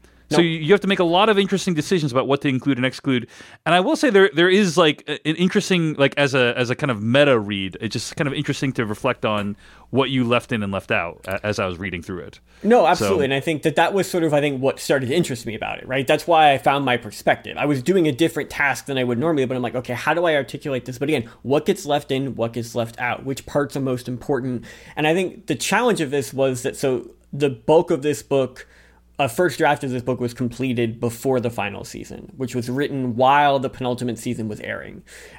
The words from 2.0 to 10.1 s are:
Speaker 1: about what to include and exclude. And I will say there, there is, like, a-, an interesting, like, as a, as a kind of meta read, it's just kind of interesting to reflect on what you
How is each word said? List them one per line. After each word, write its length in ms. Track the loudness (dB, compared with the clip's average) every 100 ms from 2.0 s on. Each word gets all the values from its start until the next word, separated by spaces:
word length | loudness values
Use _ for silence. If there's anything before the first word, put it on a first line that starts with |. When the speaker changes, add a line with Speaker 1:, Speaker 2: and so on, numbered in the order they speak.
| 2
Speaker 1:
about 120 | 0 2
what 140 | 2
to 40 | 2
include 300 | 0 0 0
and 80 | 0
exclude. 420 | -2 0 0 -2 -16 -20 -8 0
And 100 | 2
I 60 |
will 160 | 2 2
say 120 | 4
there, 200 | 6 4
there 140 | 4 4
is, 300 | 4 4 4
like, 260 | 4 2 -6
a-, 140 | -8 -4
an 80 | 0
interesting, 580 | 2 0 0 0 0 0
like, 180 | 0 2
as 180 | 2
a, 240 | 2 2 0
as 120 | -2
a 60 | -2
kind 140 | -2
of 140 | -2
meta 340 | 2 4 4 4
read, 380 | 0 -4 -6 -6
it's 100 | -6
just 240 | -6 -8 -4
kind 140 | -4
of 40 |
interesting 380 | -4 -4 -4 -4
to 120 | -2 -4
reflect 400 | -2 -4 -2 -2
on 320 | -2 -4 -8 -14 -20 -4
what 200 | 0
you 140 | 0